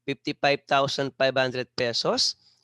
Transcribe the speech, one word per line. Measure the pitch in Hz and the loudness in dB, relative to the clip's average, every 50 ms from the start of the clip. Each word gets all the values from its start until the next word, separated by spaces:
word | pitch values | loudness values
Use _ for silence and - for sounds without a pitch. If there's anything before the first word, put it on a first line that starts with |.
fifty-five | _ - 139 _ _ 147 143 _ - 143 143 143 _ | _ -8 -8 _ _ -8 -4 _ 2 2 2 0 _
thousand | - 143 139 139 139 - - 139 135 _ | 0 2 2 2 0 -2 -4 -4 -4 _
five | - 135 131 127 | 0 0 2 2
hundred | 135 131 127 120 127 120 _ _ | 2 0 0 -2 -6 -8 _ _
pesos | - 127 117 113 - - 160 220 - - - - _ _ _ _ _ | -4 -2 -2 -2 -2 -2 0 0 0 -2 -2 -4 _ _ _ _ _